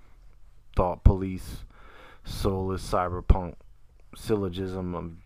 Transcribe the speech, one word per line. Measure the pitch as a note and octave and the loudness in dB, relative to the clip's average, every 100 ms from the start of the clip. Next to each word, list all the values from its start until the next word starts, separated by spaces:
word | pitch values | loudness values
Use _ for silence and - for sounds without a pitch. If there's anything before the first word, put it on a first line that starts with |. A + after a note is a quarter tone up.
| - - - - - - - - | -20 -20 -20 -20 -20 -20 -4 0
thought | F#2 E2+ | 0 6
police, | - F#2+ F#2+ F#2 - - - - - - - - | 6 6 -2 -6 -10 -12 -14 -18 -20 -20 -20 -16
soulless | - - G#2 F#2+ F#2+ F#2 - | -10 -2 0 0 -2 -2 0
cyberpunk | G2 F2+ F2+ - G2 F2 - - - - - - - | 0 0 -2 4 4 4 -10 -20 -20 -20 -20 -20 -12
syllogism | - G#2+ G2 F2 F#2 F#2+ F2+ F2 | 0 0 0 -4 -6 -4 -4 -6
of | E2+ E2 | -8 -12